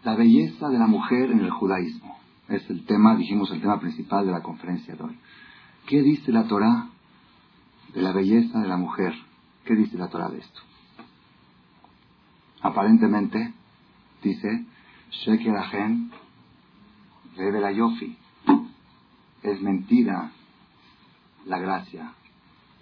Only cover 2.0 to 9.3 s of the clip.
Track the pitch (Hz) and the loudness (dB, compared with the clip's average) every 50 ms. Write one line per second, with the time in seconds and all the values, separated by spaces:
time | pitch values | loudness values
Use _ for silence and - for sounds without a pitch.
2 | - - - - _ _ _ _ _ - 107 95 - - 90 85 - - 110 101 | -16 -20 -20 -20 _ _ _ _ _ -8 -8 -8 -6 -8 -10 -10 -4 0 4 6
3 | 107 110 113 92 87 - 101 104 98 95 95 82 80 101 104 101 - 127 - - | 6 6 6 4 0 -2 0 -2 -2 -2 -4 -4 -2 -2 -2 -2 -2 -8 -8 -8
4 | - - 104 101 101 95 90 82 - 87 82 - - 87 90 - - - 87 78 | -10 -4 -2 -2 0 -2 -2 -4 -6 -10 -14 -12 -8 -8 -8 -8 -8 -12 -14 -12
5 | 76 80 - - _ - - - - - - - - - _ _ _ - 135 147 | -12 -14 -14 -16 _ -20 -20 -20 -20 -20 -20 -20 -20 -20 _ _ _ 0 2 4
6 | 139 143 151 143 - 131 117 113 110 110 107 101 107 113 120 117 - - - _ | 4 4 2 2 0 0 2 2 2 2 0 2 4 4 2 2 0 -8 -16 _
7 | _ _ _ _ _ _ _ _ _ _ _ _ _ _ _ _ _ - - - | _ _ _ _ _ _ _ _ _ _ _ _ _ _ _ _ _ -12 -6 -4
8 | 92 95 92 98 95 98 110 117 117 117 - 113 107 95 90 87 90 85 - - | -2 -2 0 0 2 4 4 4 4 2 0 -4 -4 -2 -2 -4 -4 -4 -4 -4
9 | 95 90 80 - - _ | -4 -4 -4 -8 -16 _